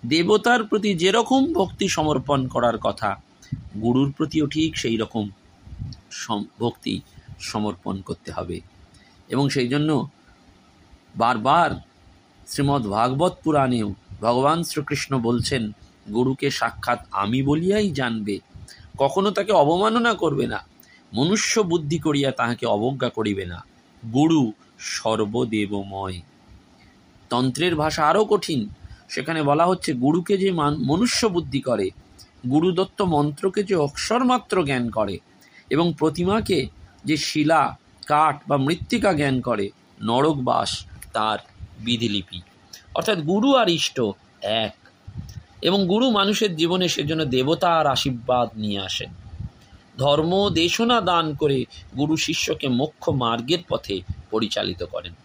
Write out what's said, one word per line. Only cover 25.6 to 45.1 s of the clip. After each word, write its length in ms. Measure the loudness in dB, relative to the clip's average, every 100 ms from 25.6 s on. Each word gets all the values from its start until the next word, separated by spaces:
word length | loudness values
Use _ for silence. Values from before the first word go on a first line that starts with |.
| -2 -4 -6 -8 -8 -10 -16 _ -20 -20 _ _ -20 _ _ _ _
তন্ত্রের 460 | -2 0 0 0 0
ভাষা 320 | -2 2 2
আরও 180 | 4 4
কঠিন, 440 | 0 0 -4 -4 -10 -20 -20 -12
সেখানে 340 | -10 -4 -2
বলা 220 | 2 4 4
হচ্ছে 280 | 2 -2
গুরুকে 440 | 0 2 2 2 0
যে 140 | 2
মান-, 260 | 2 0 0
মনুষ্য 500 | 0 2 2 2 0
বুদ্ধি 340 | 0 -2 -4
করে, 280 | -2 0 -2 -6 -20 -20 -20 _ 0
গুরুদত্ত 520 | 2 2 2 -2 0
মন্ত্রকে 600 | 0 2 2 0 -2 -2
যে 120 | 0 0
অক্ষরমাত্র 880 | 0 -2 -2 0 2 0 0 0
জ্ঞান 260 | 0 0 -2
করে 280 | -2 -2 -4 _ _ -20 -20 -4
এবং 240 | 0 0 2
প্রতিমাকে 720 | -2 0 0 0 0 0 -2 -10 -20 _ -4
যে 120 | -2
শিলা, 600 | -2 0 4 4 2 -2 _ -20 0
কাঠ 360 | 4 4 2 -2
বা 100 | 0
মৃত্তিকা 560 | 2 -2 -2 0 2
জ্ঞান 280 | 2 0 0
করে, 280 | -2 -2 -4 -8 _ -8
নরকবাস 840 | 0 2 2 2 0 0 0 -6 -10 -20 -8
তার 240 | -4 -2 -2 -8 -18 -18 -10
বিধিলিপি। 640 | -4 0 0 -2 -6 -14 -16 -20 _ -20 -8 -4
অর্থাৎ 240 | -2 -2
গুরু 340 | 0 2 4
আর 160 | 4 4
ইষ্ট 320 | 0 -2 -2 -2 -4 _ _
এক, 340 | -4 -2 -2 -6 -20 _ -18